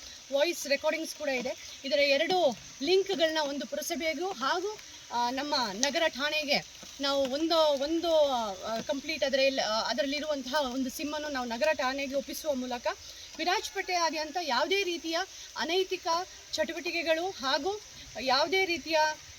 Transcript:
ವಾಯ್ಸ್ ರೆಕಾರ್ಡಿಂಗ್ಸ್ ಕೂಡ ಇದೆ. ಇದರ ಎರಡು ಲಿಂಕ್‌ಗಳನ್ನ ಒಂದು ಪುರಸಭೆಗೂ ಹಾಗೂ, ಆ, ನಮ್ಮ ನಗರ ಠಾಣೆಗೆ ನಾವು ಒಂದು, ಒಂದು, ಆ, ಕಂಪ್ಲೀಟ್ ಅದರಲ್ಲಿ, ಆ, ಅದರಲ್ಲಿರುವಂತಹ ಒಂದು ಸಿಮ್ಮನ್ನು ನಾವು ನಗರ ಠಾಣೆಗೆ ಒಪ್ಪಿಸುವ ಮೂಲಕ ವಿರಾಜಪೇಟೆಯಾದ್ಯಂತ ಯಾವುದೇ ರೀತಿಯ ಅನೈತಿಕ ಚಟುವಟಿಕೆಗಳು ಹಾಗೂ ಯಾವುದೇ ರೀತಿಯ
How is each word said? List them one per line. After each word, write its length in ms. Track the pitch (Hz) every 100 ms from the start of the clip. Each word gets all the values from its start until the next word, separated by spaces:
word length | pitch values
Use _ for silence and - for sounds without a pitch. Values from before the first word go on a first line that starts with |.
| - - - 269
ವಾಯ್ಸ್ 320 | 339 330 -
ರೆಕಾರ್ಡಿಂಗ್ಸ್ 480 | 277 311 311 320 -
ಕೂಡ 140 | 294
ಇದೆ. 520 | 254 247 330 - - 269
ಇದರ 140 | 285
ಎರಡು 580 | 285 277 330 370 294 208 - -
ಲಿಂಕ್‌ಗಳನ್ನ 540 | 285 381 392 320 320 311 285
ಒಂದು 160 | 285 285
ಪುರಸಭೆಗೂ 640 | 285 294 330 320 294 370
ಹಾಗೂ, 500 | 254 269 349 403 427 - - -
ಆ, 160 | 240 240
ನಮ್ಮ 260 | 269 294 294 226
ನಗರ 300 | 190 285 330 320
ಠಾಣೆಗೆ 580 | 247 294 302 285 214 - - - -
ನಾವು 280 | 277 277 269
ಒಂದು, 540 | 285 320 330 302 277
ಒಂದು, 500 | 294 330 330 311 285
ಆ, 480 | 247 214 190 220 226
ಕಂಪ್ಲೀಟ್ 420 | - 277 302 302
ಅದರಲ್ಲಿ, 380 | 277 269 269 269
ಆ, 100 | 214
ಅದರಲ್ಲಿರುವಂತಹ 840 | 220 196 233 285 294 302 285 247 302 262
ಒಂದು 160 | 262 254
ಸಿಮ್ಮನ್ನು 400 | - 294 302 302
ನಾವು 160 | 262 247
ನಗರ 220 | 233 302
ಠಾಣೆಗೆ 420 | 294 254 277 277 277
ಒಪ್ಪಿಸುವ 380 | 277 294 311
ಮೂಲಕ 340 | 262 247 240 302 392 - - - -
ವಿರಾಜಪೇಟೆಯಾದ್ಯಂತ 1000 | 330 415 - 392 370 359 320 302 311 359
ಯಾವುದೇ 420 | 311 240 294 392
ರೀತಿಯ 340 | 359 339 320 330 381 - - -
ಅನೈತಿಕ 500 | 311 370 370 370 349 339 370 - -
ಚಟುವಟಿಕೆಗಳು 760 | 311 311 330 339 330 320 320 370
ಹಾಗೂ 520 | 359 262 302 330 415 - - - 220
ಯಾವುದೇ 440 | 254 262 311 381 370
ರೀತಿಯ 340 | 330 311 311 311 302 -